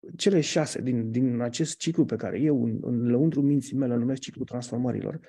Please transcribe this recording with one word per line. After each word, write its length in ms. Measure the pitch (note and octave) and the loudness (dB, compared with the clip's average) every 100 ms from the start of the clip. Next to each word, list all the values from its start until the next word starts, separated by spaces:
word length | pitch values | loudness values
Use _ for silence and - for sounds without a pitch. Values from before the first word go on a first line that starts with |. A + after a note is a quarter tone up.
| - - | -16 0
cele 240 | G#3 F#3+ | 2 4
șase 400 | C#3+ F3 D3+ - | 2 0 0 -2
din, 300 | B2+ B2 A2+ | -2 -2 0
din 300 | A#2 C3 A#2+ | 0 2 0
acest 380 | A#2+ A#2+ D#3 - | -2 -2 -4 -2
ciclu 260 | - E3 | -2 2
pe 120 | B2+ A2+ | 2 0
care 240 | G2+ F#2 | -2 0
eu, 240 | D3+ C#3 | 2 2
în, 140 | A#2 A2+ | 2 -2
în 300 | - A#2+ A#2 | -2 0 2
lăuntru 300 | A#2+ D#3+ C#3+ | 4 4 4
minții 360 | C#3 C#3+ C3+ C3 | 2 2 0 -2
mele, 160 | C3 | 0
îl 40 | A#2+ | 0
numesc 220 | A#2+ C3+ | 0 -2
ciclul 240 | - - | -6 -10
transformărilor, 760 | - B2 A#2+ A#2 B2 G#2+ - E3 | -8 -8 -6 -2 -2 -2 -4 -8